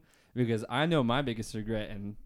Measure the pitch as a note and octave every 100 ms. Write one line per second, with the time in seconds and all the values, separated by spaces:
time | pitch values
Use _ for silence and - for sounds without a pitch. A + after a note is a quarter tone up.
0 | - _ _ - A#2+ A2+ A2+ B2 D#3+ D#3+
1 | A#2+ B2 C3+ A2+ A2 A2 G#2 A2 G#2+ G#2
2 | G2+ G#2